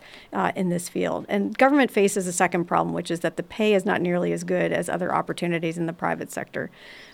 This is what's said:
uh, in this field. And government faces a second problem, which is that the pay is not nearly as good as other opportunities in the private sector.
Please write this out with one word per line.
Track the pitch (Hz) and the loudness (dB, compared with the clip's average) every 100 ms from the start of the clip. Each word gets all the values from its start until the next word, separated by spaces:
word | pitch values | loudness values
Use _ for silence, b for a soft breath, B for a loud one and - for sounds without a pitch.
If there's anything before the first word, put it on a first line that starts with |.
| B B B | B B B
uh, | - - | -2 0
in | - 185 | 0 -2
this | 175 - | -2 -4
field. | 185 175 - - | -2 -2 -2 -2
And | 202 202 214 | -2 -2 4
government | 262 285 247 | 6 6 4
faces | - 196 202 180 | 4 2 2 -2
a | |
second | 175 180 180 170 | 0 2 2 0
problem, | 170 170 | 0 0
which | 165 175 | -2 -4
is | 165 | -4
that | 165 170 | -2 -4
the | |
pay | 175 - 214 | -6 0 4
is | 202 190 | 4 2
not | 175 | 0
nearly | 175 175 175 | 2 0 0
as | 170 | -2
good | 175 180 170 | -2 0 0
as | 165 170 | 0 -2
other | 175 180 | -4 0
opportunities | 147 170 170 175 170 165 170 | -2 -2 -4 -2 -2 -2 -4
in | 165 | -6
the | |
private | 170 170 165 - | -4 -4 -4 -6
sector. | - - - - B B B B | -10 -8 -8 -8 B B B B